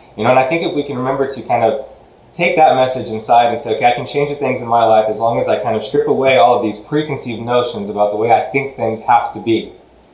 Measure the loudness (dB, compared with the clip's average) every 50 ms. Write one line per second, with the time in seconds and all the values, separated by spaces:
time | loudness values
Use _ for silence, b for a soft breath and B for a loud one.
0 | B B B -2 0 2 4 4 2 2 0 -2 -2 -2 -2 -2 -4 -4 -4 -4
1 | -4 -2 -2 -2 -2 -2 -4 -6 -4 -2 0 2 2 2 0 -2 -6 -12 -18 -20
2 | -20 -20 _ _ _ -12 -6 -4 -2 0 2 4 4 4 4 4 2 0 -2 -4
3 | -6 -6 -8 -6 0 2 4 4 4 4 0 -2 -4 -4 -2 0 2 0 0 0
4 | -4 -4 -2 -2 -2 -2 -2 -4 -4 -4 -4 -4 -2 0 2 2 4 4 4 4
5 | 2 2 0 -2 -2 0 0 0 0 -2 -2 -2 -2 -2 -2 -4 -4 -2 0 0
6 | 0 2 0 2 2 4 4 6 6 4 4 2 0 -4 -6 -8 -8 -4 -4 -2
7 | -2 -2 -6 -6 -6 -8 -8 -6 -4 -2 0 0 0 -2 -4 -8 -8 -4 -2 0
8 | 0 0 0 0 2 2 2 2 2 0 -2 -4 -4 -4 -6 -4 -4 -4 -4 -4
9 | 0 2 2 2 2 0 -8 -6 -2 -2 -2 -2 -2 -6 -14 -20 -20 _ _ _
10 | _ _